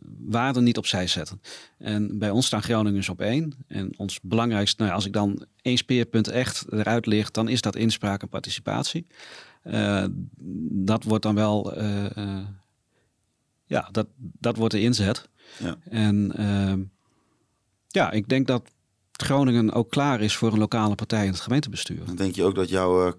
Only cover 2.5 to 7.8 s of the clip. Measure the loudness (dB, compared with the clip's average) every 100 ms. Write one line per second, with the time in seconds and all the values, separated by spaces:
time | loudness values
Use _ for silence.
2.5 | 0 0 2 2 0 -2 -4 -2 0 -2
3.5 | -6 -10 -8 -6 -6 -8 -8 -2 0 2
4.5 | 2 0 2 0 0 -2 0 0 0 -8
5.5 | _ -2 0 2 0 2 2 0 0 -2
6.5 | -4 -4 -2 2 0 2 0 0 0 0
7.5 | 0 0 0